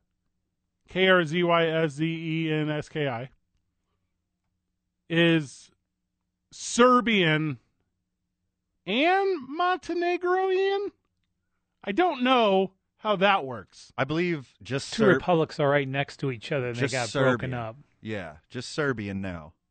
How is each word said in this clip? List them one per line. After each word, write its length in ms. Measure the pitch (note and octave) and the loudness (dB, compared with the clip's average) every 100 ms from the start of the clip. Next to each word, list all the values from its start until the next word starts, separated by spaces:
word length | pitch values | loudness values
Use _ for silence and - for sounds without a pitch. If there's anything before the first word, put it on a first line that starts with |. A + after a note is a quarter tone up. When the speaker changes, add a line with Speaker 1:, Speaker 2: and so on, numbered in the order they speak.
| _ _ _ _ _ _ _ _ _ | _ _ _ _ _ _ _ _ _
Speaker 1:
K 180 | F3+ F#3+ | 0 4
R 160 | F#3 D#3+ | 4 4
Z 180 | E3+ | 0
Y 220 | F3 E3+ E3 | 2 2 2
S 260 | D#3+ D#3+ | 0 -2
Z 120 | C#3 D#3+ | -2 -4
E 460 | E3 E3 D#3+ D#3+ | -4 -4 -4 -2
N 180 | D#3 D3+ | -2 -2
S 200 | D3+ - | -4 -6
K 180 | D#3 C#3+ | -6 -4
I. 220 | A#2 C3 _ _ _ _ _ _ _ _ _ _ _ _ _ _ _ _ _ - | -6 -10 _ _ _ _ _ _ _ _ _ _ _ _ _ _ _ _ _ -4
Is 640 | E3 E3+ E3 C#3 - - _ _ _ _ _ _ _ _ | 2 4 4 0 -14 -20 _ _ _ _ _ _ _ _
Serbian 1080 | - - - B3 B3 A3 G#3+ E3+ D#3 D#3 B2+ _ _ _ _ _ _ _ _ _ _ _ _ - | -14 -4 4 6 6 4 2 4 2 0 -6 _ _ _ _ _ _ _ _ _ _ _ _ -6
and 600 | A3 D#4+ F#4+ G4 F4+ B3 D4+ | 0 2 2 0 -2 -6 -4
Montenegroian? 1300 | F4+ F4+ - E4+ F4 F4 F4+ F#4 F#4+ F#4 G4 G4 G4+ - _ _ _ _ _ _ _ _ | -2 -2 -4 -4 -2 -2 0 0 0 0 0 -2 -6 -12 _ _ _ _ _ _ _ _
I 80 | - | -6
don't 320 | G3+ F4+ C4+ | 0 0 2
know 480 | B3 C4 A3 F#3+ F#3+ _ _ _ | 2 4 4 2 0 _ _ _
how 180 | G#3+ G3+ | -2 2
that 280 | G3 G3 C3+ | 4 2 0
works. 460 | A#2 F2+ - - - | -10 -14 -20 -12 -4
Speaker 2:
I 60 | |
believe 500 | C3+ D#3 F3 D#3+ B2+ _ | -2 0 -2 -2 -8 _
just 320 | G2 C3+ - | -8 -6 -6
Speaker 3:
Two 100 | - | 2
Speaker 2:
Serb- 120 | G#3+ D#3+ | 4 4
Speaker 3:
republics 440 | - E3+ D#3 - | 4 0 0 0
are 100 | C#3+ | 2
right 180 | C#3+ C3+ | 2 0
next 300 | C3+ C#3+ - | -4 -6 -6
to 140 | C#3+ | -8
each 200 | A#2+ - | -6 -6
other, 160 | D3+ B2 | -4 -4
and 80 | A#2+ | -2
they 60 | |
Speaker 2:
just 120 | C3 | -2
Speaker 3:
got 160 | C3 A#2 | -2 -4
Speaker 2:
Serbia. 200 | C#3 C3 | 0 2
Speaker 3:
broken 240 | A#2+ B2+ | 0 -2
up. 220 | B2 A2+ C3 - _ | -8 -8 -12 -20 _
Speaker 2:
Yeah, 340 | G#2 G#2+ E2 D2+ _ | -10 -8 -10 -16 _
just 200 | B2 B2 | -14 -10
Serbian 500 | - C#3+ A#2 G2+ G2 | -4 -2 -2 -4 -6
now. 320 | G2 F2 D#2 _ _ | -6 -10 -14 _ _